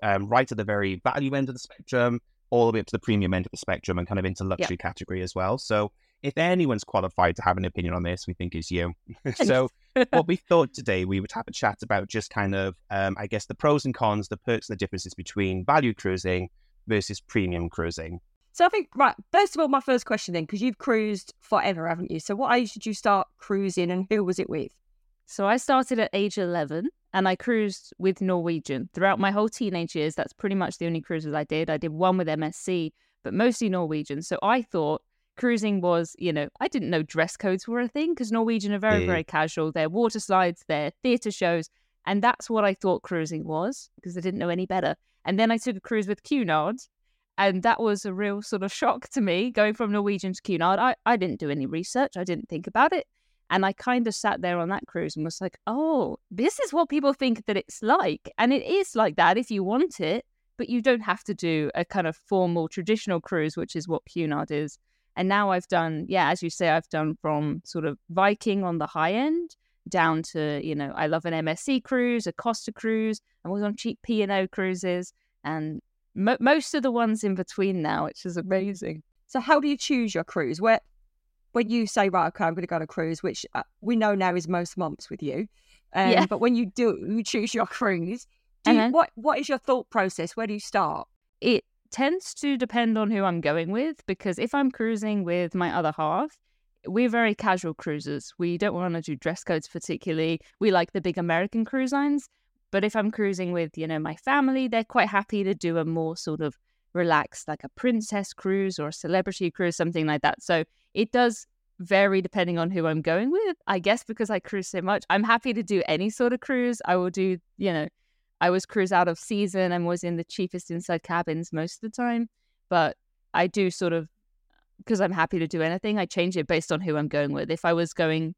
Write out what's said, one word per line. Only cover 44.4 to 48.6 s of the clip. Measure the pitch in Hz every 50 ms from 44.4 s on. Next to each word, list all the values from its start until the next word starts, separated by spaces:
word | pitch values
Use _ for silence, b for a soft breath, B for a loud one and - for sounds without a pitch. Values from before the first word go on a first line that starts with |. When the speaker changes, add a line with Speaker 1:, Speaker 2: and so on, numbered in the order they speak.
Speaker 2:
know | - 175
any | 170 180 185
better. | 202 185 185 - 143 160 - _ _ _ _ _
And | - 185 190
then | 226 226
I | 226
took | 226 - 254 220
a | 190
cruise | - - 240 220 208 185
with | 208 - _
Cunard, | - 294 277 240 170 156 156 151 170 226 254 - _ _ _ _ _ _ _ _ _ _ -
and | 196 196 185 185 180
that | 233 226 -
was | 226 220 208 196 -
a | 208 185
real | 185 208 202 202 202 214
sort | - - 196